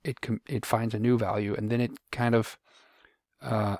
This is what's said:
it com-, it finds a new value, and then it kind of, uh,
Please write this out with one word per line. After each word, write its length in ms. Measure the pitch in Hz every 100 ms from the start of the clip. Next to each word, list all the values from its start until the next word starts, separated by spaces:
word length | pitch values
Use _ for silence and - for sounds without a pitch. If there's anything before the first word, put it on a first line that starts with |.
it 160 | - 123
com-, 200 | - 107 -
it 180 | 123 -
finds 280 | 113 113
a 40 | 110
new 180 | 120 120
value, 380 | 101 107 104
and 160 | 104 107
then 100 | 120
it 120 | 120 - _
kind 240 | - 120
of, 240 | 117 110 - _ _ _ _ _ _ _ _
uh, 360 | 131 110 104